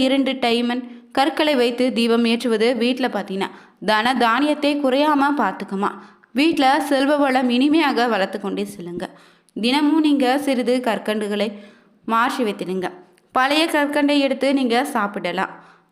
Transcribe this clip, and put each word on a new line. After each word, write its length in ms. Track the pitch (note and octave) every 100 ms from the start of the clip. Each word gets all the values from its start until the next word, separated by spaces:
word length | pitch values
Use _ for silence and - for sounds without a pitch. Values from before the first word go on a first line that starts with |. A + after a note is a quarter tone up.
| C4
இரண்டு 260 | C4+ C4 C4+ A#3+
டைமண்ட் 400 | A#3 A#3+ B3 B3 - - -
கற்களை 360 | C#4+ D4+ D#4 C#4
வைத்து 240 | A#3+ B3 B3+ G#3+
தீபம் 280 | A#3 A#3 A#3
ஏற்றுவது 380 | A#3+ A#3+ A3 A3+ B3+
வீட்ல 240 | A#3+ B3+ B3 G#3
பார்த்தீங்கன்னா 340 | G3 F#3+ F#3+ - - _ F3+
தன 240 | G#3+ A3+ C4
தானியத்தை 480 | A#3+ A#3 D4 D4 C#4+ D4
குறையாம 480 | C#4 C4 D4 D4 C#4 C#4+
பார்த்துக்குமா. 500 | G#3 F#3+ G3 G3 G#3 - - - _ A3+
வீட்ல 260 | D#4 D#4+ C4 C#4+ D4
செல்வ 240 | C4+ C4+ D4
வளம் 340 | C#4+ C4 B3+ A#3+
இனிமையாக 520 | C#4+ D#4 D4 A#3 A#3+
வளர்த்து 240 | G#3+ F#3+ G3+
கொண்டே 260 | G3+ F#3+ G3+
செல்லுங்க. 320 | - F3 F3 F3+ - - _ _ -
தினமும் 500 | A3 C#4 D4 D#4 D4+
நீங்க 300 | C#4 B3 C4+ C#4+
சிறிது 300 | B3+ G#3 B3+ B3
கற்கண்டுகளை 640 | G3+ G3+ G#3+ G#3 G#3 G#3 - - - _ _ -
மாற்றி 340 | A3+ B3 C4 A3+
வைத்திடுங்க. 400 | G3+ - F#3 F3 - - _ _ C4
பழைய 280 | C4 D4+ E4 D#4
கற்கண்டை 420 | C#4+ D4 C#4+ D4 C#4
எடுத்து 220 | C4+ C4+ C#4
நீங்க 160 | B3+ A#3 C#4+ B3
சாப்பிடலாம். 580 | G3+ G3+ F3 F3 F#3+ - - - _